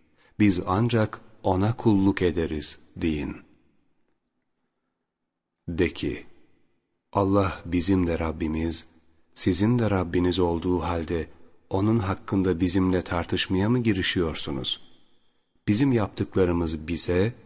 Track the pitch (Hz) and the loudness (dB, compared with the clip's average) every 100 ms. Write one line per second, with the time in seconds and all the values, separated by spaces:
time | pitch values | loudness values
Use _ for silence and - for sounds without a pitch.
0 | _ _ _ - 104 90 90 92 120 117 | _ _ _ 2 4 4 0 0 2 2
1 | 107 - - - - 92 107 120 113 101 | 0 -2 -18 -6 -2 2 0 0 2 4
2 | 98 95 90 85 80 78 73 - - - | 4 2 0 0 -2 -4 -8 -12 -18 -6
3 | 85 76 67 - - _ _ _ _ _ | -4 -2 -4 -10 -16 _ _ _ _ _
4 | _ _ _ _ _ _ _ _ _ _ | _ _ _ _ _ _ _ _ _ _
5 | _ _ _ _ _ _ - 85 85 - | _ _ _ _ _ _ -8 0 0 0
6 | 78 62 - - - _ _ _ _ _ | -6 -6 -12 -20 -20 _ _ _ _ _
7 | _ 98 98 98 90 - 87 87 85 95 | _ -2 2 2 2 -2 -4 -2 2 2
8 | 87 80 80 80 80 80 82 80 - _ | 2 0 -4 -4 -4 -2 -4 -6 -10 _
9 | _ _ _ - - 85 104 123 110 98 | _ _ _ -4 0 2 2 2 2 0
10 | 87 90 90 90 87 85 87 90 80 85 | 0 0 2 2 0 0 0 -2 -2 -4
11 | 80 85 76 - - - - 95 104 113 | -4 -4 -6 -12 -20 -20 -6 -2 2 2
12 | 98 95 - 95 92 82 90 95 92 90 | 0 -4 -2 0 2 2 2 2 2 0
13 | 85 87 85 90 - 92 104 127 113 95 | -2 -4 -2 -4 -2 0 0 0 0 0
14 | 85 - 82 78 - 67 64 - - - | 0 -2 -2 -4 -6 -6 -4 -6 -10 -20
15 | _ _ _ _ _ _ - 104 139 120 | _ _ _ _ _ _ -2 2 2 2
16 | 98 - 98 98 90 85 85 80 78 82 | 0 -4 -4 2 2 2 0 -4 -6 -6
17 | - 90 104 123 | -2 0 0 -2